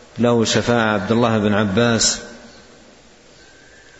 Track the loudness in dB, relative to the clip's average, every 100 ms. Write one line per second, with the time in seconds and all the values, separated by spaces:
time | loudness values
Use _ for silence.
0 | -16 -2 0 2 0 0 0 0 0 0
1 | 0 0 2 0 0 0 0 0 0 2
2 | 0 -4 -10 -20 -20 -20 -20 -20 -20 -20
3 | -20 -20 -20 -20 -20 -20 -20 -20 -20 -20